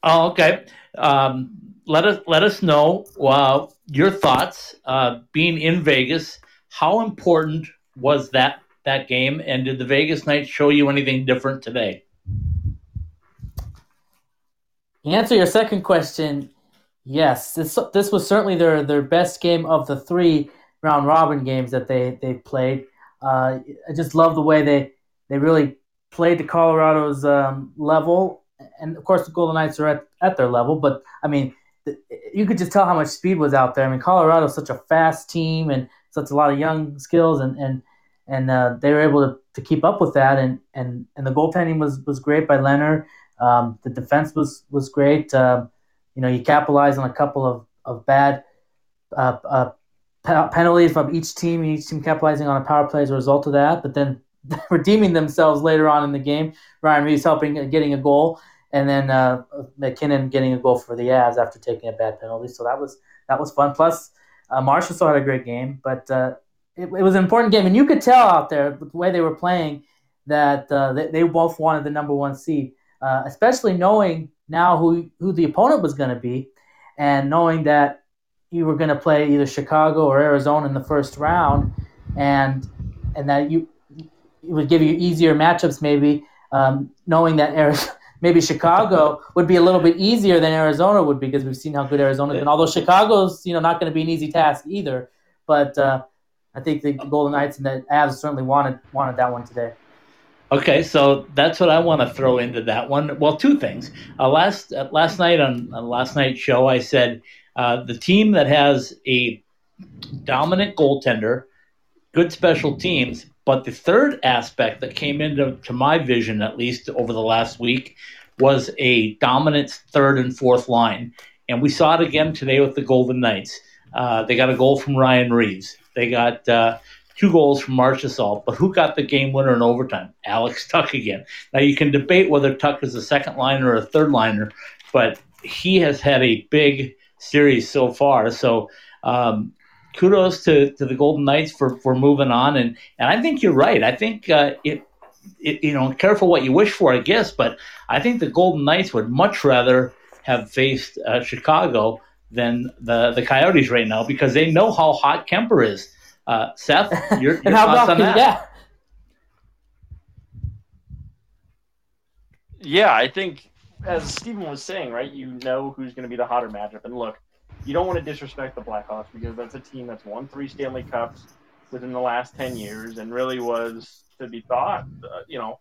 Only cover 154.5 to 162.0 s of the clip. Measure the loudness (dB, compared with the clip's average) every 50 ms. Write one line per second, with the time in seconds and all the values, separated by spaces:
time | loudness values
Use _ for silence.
154.5 | 4 4 2 2 2 2 2 2 2 2 2 0 0 0 -4 -4 -4 -4 0 2
155.5 | 2 2 2 2 -2 -6 -12 -20 _ _ _ _ _ _ _ -4 -2 -2 -2 -6
156.5 | -8 -16 -2 0 2 2 2 0 -2 -6 -2 -2 -2 0 0 0 -2 0 0 2
157.5 | 4 6 6 6 6 4 4 4 4 2 2 2 4 4 4 4 2 0 -8 -16
158.5 | _ -20 -20 _ _ _ _ _ _ _ _ _ _ _ _ _ _ _ _ _
159.5 | _ _ _ _ _ _ _ _ -20 -20 _ _ _ -20 _ _ _ -12 -10 -10
160.5 | -10 -12 _ _ _ _ _ _ -20 -20 -20 -20 _ _ _ _ _ _ _ _
161.5 | _ _ _ _ _ _ _ _ _ _